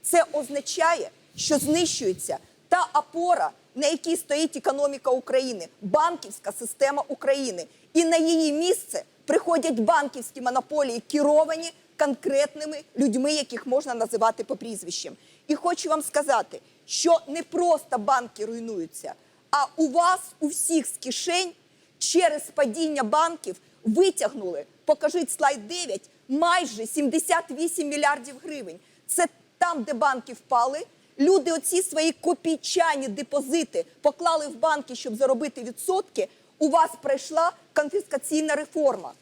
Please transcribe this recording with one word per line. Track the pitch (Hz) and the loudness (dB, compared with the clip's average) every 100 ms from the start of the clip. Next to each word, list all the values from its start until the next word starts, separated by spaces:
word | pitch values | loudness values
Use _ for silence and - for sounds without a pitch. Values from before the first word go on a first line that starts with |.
Це | - 339 302 | 2 2 2
означає, | 294 254 285 269 - 320 330 170 _ _ - | -2 -4 -6 -6 0 2 0 -4 _ _ -8
що | - 294 | 0 0
знищується | 285 311 330 - 226 180 - - - _ _ | 2 2 0 -2 -4 -4 -6 -8 -8 _ _
та | 233 311 | 0 2
опора, | 214 - 330 349 349 156 - _ 254 | 0 -2 -4 0 2 0 -6 _ -2
на | 285 | 0
якій | 320 330 330 | 0 -2 -4
стоїть | - 294 320 277 | -2 0 0 -2
економіка | - 277 285 277 - | -4 0 -2 -2 0
України, | 254 - 254 262 220 165 _ | -2 0 -2 0 -8 -12 _
банківська | 208 294 330 349 202 - - 202 | 0 2 2 0 -10 -12 -12 -10
система | 233 - 269 285 - | -12 0 0 0 -4
України. | 277 277 277 262 180 160 _ _ | -6 -2 0 -2 -6 -12 _ _
І | 320 330 | 2 4
на | 330 | 4
її | 320 320 311 | 4 4 2
місце | 294 349 370 - - - _ - | 2 0 0 -2 -10 -10 _ 0
приходять | 320 - 330 330 233 | 0 2 0 0 0
банківські | 214 330 285 277 226 - | 2 2 2 -8 -14 -6
монополії, | 247 254 254 302 277 233 | -2 -2 -2 -2 -2 -4
керовані | - 294 294 302 311 320 330 - _ _ | -4 2 4 4 4 -2 -6 -12 _ _
конкретними | 294 254 - 277 285 302 302 302 - - | -2 0 -2 0 0 -4 -10 -10 -10 0
людьми, | 277 233 277 | 0 2 0
яких | 302 269 233 - | 0 -2 -8 -2
можна | 254 277 | -2 -2
називати | 233 226 226 226 220 | -4 -2 2 2 0
по | 220 233 | -6 -8
прізвищам. | 226 202 170 - 156 - _ _ - | -8 -12 -10 -10 -10 -16 _ _ -4
І | 294 | -2
хочу | 349 349 330 | 0 -2 -2
вам | 311 | -2
сказати, | 294 294 294 240 190 - _ _ _ | 0 -2 2 0 0 -12 _ _ _
що | - 320 330 302 | -2 4 2 2
не | 311 | -8
просто | - 339 349 311 - 247 | -6 0 2 2 0 -4
банки | 208 262 240 - 214 | 0 0 0 -10 -8
руйнуються, | 233 226 208 165 - - - _ _ _ | -8 -8 -8 -8 -10 -16 -16 _ _ _
а | 294 277 - | -2 -2 0
у | 320 | 2
вас | 285 339 370 - - | 4 4 2 -2 -6
у | 294 | -4
всіх | - - 330 254 | -2 0 0 0
з | - | -8
кишень | - - - 349 370 - _ _ _ _ | -8 -6 -2 0 -2 -8 _ _ _ _
через | - 330 349 302 - - | 0 2 2 0 -6 0
падіння | 277 214 320 294 | 0 0 -2 -2
банків | 220 302 330 330 - 180 _ _ | 0 2 2 -2 -10 -12 _ _
витягнули, | 226 220 381 - - 285 190 156 147 _ - | 0 4 4 4 -4 -4 -8 -8 -10 _ 0
покажіть | 294 302 349 285 | 2 2 -2 -4
слайд | - 285 285 208 | 0 0 0 -8
дев'ять, | 349 330 196 - _ _ | -10 -8 -8 -10 _ _
майже | 277 339 359 320 214 226 | 0 4 2 0 -6 -6
сімдесят | 311 285 311 - 339 330 | -2 0 0 2 0 0
вісім | 277 330 - 294 | -6 -4 -4 -4
мільярдів | 294 294 294 240 269 | 0 0 0 -6 -16
гривень. | 339 302 196 165 _ _ - | -14 -12 -12 -16 _ _ -6
Це | - 339 _ _ _ | 0 0 _ _ _
там, | 349 330 | -2 0
де | 226 | -4
банки | 254 285 262 - | 0 0 0 -6
впали, | 233 _ 247 247 294 - _ _ - | -18 _ 2 2 -2 -10 _ _ 2
люди | 285 381 277 | 4 6 4
оці | 320 - 359 | -2 0 0
свої | 370 311 320 | 0 0 0
копійчані | - - 359 330 320 - - 330 294 262 | 0 -2 0 0 -2 -2 2 2 0 -4
депозити | 202 262 285 269 330 294 254 247 _ | -6 -2 -2 0 0 0 -4 -6 _
поклали | 294 285 339 330 294 | -2 2 0 0 -2
в | 233 | -2
банки, | 320 302 - 254 | 0 0 -4 -10
щоб | 277 214 | -8 0
заробити | 269 254 302 - | 2 2 -2 -6
відсотки, | 233 240 - 381 403 - 190 _ _ _ | -12 -8 -2 -2 -2 -4 -6 _ _ _
у | 302 | 2
вас | 320 320 - | 4 4 0
пройшла | 277 269 - 311 330 - _ | -2 -2 0 0 0 -2 _
конфіскаційна | - 294 403 - 277 - 311 311 294 | -2 0 -2 -4 -6 -2 -2 0 -2
реформа. | 294 330 294 214 151 - | -2 0 0 0 -8 -18